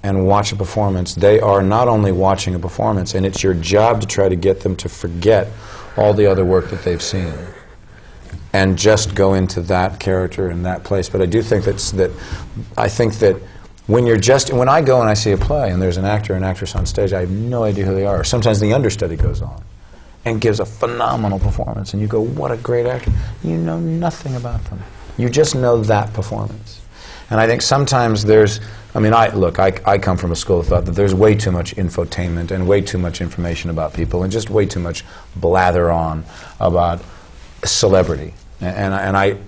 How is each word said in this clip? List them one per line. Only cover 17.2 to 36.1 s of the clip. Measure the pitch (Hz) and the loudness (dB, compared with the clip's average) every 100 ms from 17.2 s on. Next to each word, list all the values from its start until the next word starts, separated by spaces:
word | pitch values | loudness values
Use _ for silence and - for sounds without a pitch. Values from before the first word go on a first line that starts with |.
have | 90 | -2
no | 98 117 123 | -2 -2 0
idea | 110 98 | 0 0
who | 95 | 0
they | 95 101 | 0 0
are. | 92 | 0
Sometimes | 73 123 113 104 | 0 0 2 2
the | 104 | 2
understudy | 123 117 - 90 80 | 2 0 0 -4 0
goes | 107 - | 0 0
on | - - - - - - - - | -6 -10 -18 -20 -20 -20 -20 -10
and | 117 110 | -6 0
gives | 113 107 | 0 0
a | 101 | -4
phenomenal | - 120 120 117 127 107 98 | -4 -4 -2 -2 0 -2 0
performance, | 104 - - 104 101 | -2 -2 -4 -6 -6
and | 98 | -4
you | 107 | -2
go, | 110 | -2
"What | 113 143 135 | -2 -4 -4
a | 117 | -4
great | 120 120 120 | -2 -2 0
actor." | 127 - - - - | -2 -2 -2 -4 -6
You | 165 165 | -4 -2
know | 165 165 | -2 -4
nothing | 165 165 170 - 143 | -4 -2 -2 -4 -8
about | 127 120 113 | -8 -6 -6
them. | - 92 - - - - | -6 -12 -14 -18 -14 -4
You | 120 | 0
just | 127 156 | 2 2
know | 135 123 117 | 2 2 2
that | 107 104 107 | 2 0 0
performance. | 107 98 110 101 104 - - - - - - - | -6 -6 -6 -8 -10 -16 -20 -20 -20 -20 -20 -4
And | 110 | 2
I | 113 | 2
think | 120 | 2
sometimes | - 139 139 131 117 107 | 0 0 2 0 2 0
there's, | 104 107 104 107 - - - | 4 6 6 0 -10 -18 -8
I | 113 | 0
mean, | 107 | 4
I, | 113 110 | 4 4
look, | 104 90 82 | 2 0 2
I, | 95 92 - | 0 2 0
I | 101 | 0
come | 95 90 | 0 -2
from | 90 | -2
a | 82 | -4
school | - 90 | 0 0
of | 82 | 2
thought | 87 80 | 0 0
that | |
there's | 85 101 | 0 2
way | 95 107 | 4 4
too | 107 107 | 4 0
much | 87 85 - | -2 -4 -4
infotainment | 90 85 85 - 90 85 85 | -4 -2 -6 -4 -4 -4 -4
and | 95 92 | -2 2
way | 101 | 2
too | 98 92 | 2 -4
much | 87 85 | -4 -4
information | 85 - 85 82 87 | -8 -4 -4 -4 -4
about | 80 76 | -4 -4
people | - 82 87 | -4 -4 -2
and | 95 | -2
just | 110 107 | -4 -4
way | 104 101 | -2 -2
too | 92 | -4
much | 87 82 - - - 95 | -6 -8 -14 -20 -16 -4
blather | 90 92 90 87 85 | 0 4 4 2 2
on | 85 82 | 0 -2